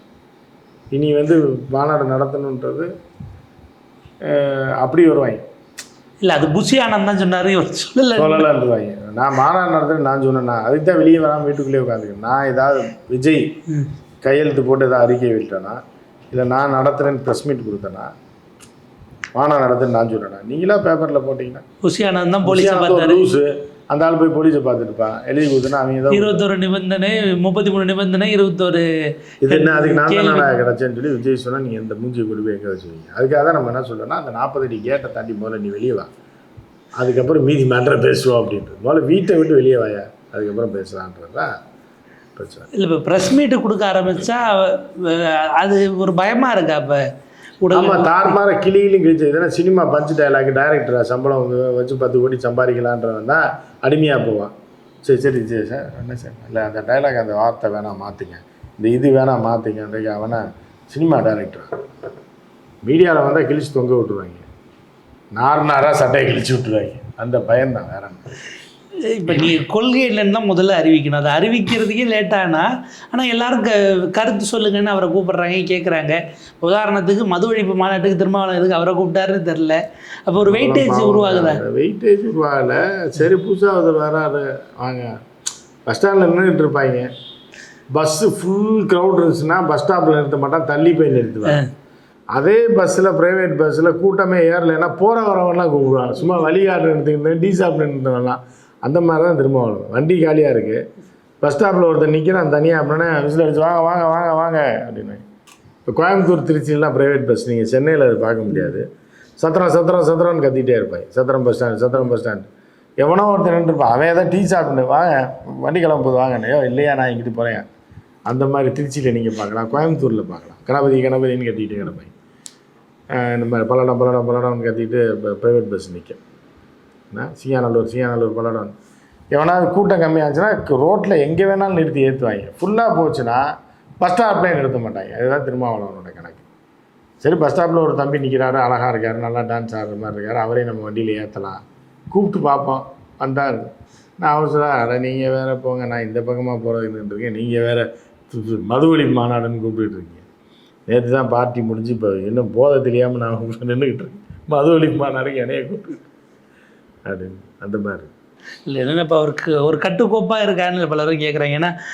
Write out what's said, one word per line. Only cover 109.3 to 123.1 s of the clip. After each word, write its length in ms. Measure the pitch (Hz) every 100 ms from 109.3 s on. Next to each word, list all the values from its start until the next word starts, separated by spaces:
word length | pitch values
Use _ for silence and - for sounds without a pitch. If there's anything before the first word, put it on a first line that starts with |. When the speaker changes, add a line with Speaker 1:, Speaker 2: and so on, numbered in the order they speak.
Speaker 1:
"சத்திரம், 360 | - 160 170 175
சத்திரம், 360 | 160 170 180 156
சத்திரம்னு" 360 | 165 175 160
கத்திட்டே 300 | 139 131 127
இருப்பாங்க, 320 | 117 101 - -
"சத்திரம் 340 | 127 127 135
பஸ் 140 | 123 113
ஸ்டாண்ட், 180 | 120
சத்திரம் 340 | 107 123 131 123
பஸ் 140 | 117
ஸ்டாண்ட்." 200 | 117 101 98 _ _ _ _ -
எவனோ 280 | 143 185 208
ஒருத்தர் 300 | 196 180 170
நின்றுருப்பான், 360 | 165 151 123
அவன் 160 | 123 165
ஏதாவது 220 | 170 165
டீ 140 | 190
சாப்பிட்டு, 400 | 175 180 147 131
"வாங்க, 500 | 127 143 175 139 127 - - 131
வண்டி 200 | 135 170
கிளம்ப 220 | 165 147
போகுது, 180 | 131 127
வாங்கன்னு." 280 | 131 120 110
"யோ, 140 | 147
இல்லையா, 300 | 127 127 147
நான் 160 | 135 127
இங்கிட்டு 240 | 117 120
போறேன்." 300 | 113 117 104 - _ _ - - _
அந்த 240 | 107 127 139
மாதிரி 240 | 139 131
திருச்சியில 420 | 135 143 147 127
நீங்க 180 | 117 113 107
பார்க்கலாம், 320 | 104 110 113
கோயம்புத்தூர்ல 520 | 139 160 147 131 110 92
பார்க்கலாம், 320 | 92 - - -
"கணபதி, 360 | 139 143 135
கணபதின்னு" 460 | 127 131 131 127 117
கத்திக்கிட்டே 340 | 110 104 104
கிடப்பாங்க. 320 | 95 - - - _ _ - _ _ _ _ _
ஆஹ், 260 | -